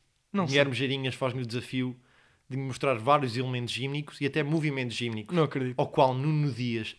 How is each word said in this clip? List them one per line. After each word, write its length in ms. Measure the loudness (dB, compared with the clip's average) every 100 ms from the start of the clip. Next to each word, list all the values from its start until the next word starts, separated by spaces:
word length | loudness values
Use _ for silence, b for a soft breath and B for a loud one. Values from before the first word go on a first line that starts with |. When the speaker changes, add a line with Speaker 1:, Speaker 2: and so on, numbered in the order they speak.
| _ _ _
Speaker 1:
Não 120 | -2 2
Speaker 2:
Guilherme 240 | 4 4 2
Speaker 1:
sei. 40 | 0
Speaker 2:
Geirinhas 260 | 0 -2 -2
faz-me 260 | -2 -2
o 20 | -4
desafio 500 | -4 -4 -2 -2 -6 _ _ _ _ -8
de 80 | -6
me 60 |
mostrar 320 | -6 -2 0 2
vários 420 | 4 4 4 -2
elementos 340 | -4 -4 -4
gímnicos 460 | -4 -4 -4 -6 -4
e 40 | -2
até 160 | 0
movimentos 540 | 0 0 0 -2 -4 -4
gímnicos. 400 | -4 -4 0 2
Speaker 1:
Não 80 |
acredito. 320 | 2 2 -2 -2
Speaker 2:
Ao 80 | 0
qual 280 | 4 4 4
Nuno 360 | 0 2 2
Dias 440 | 0 -2 -2 -4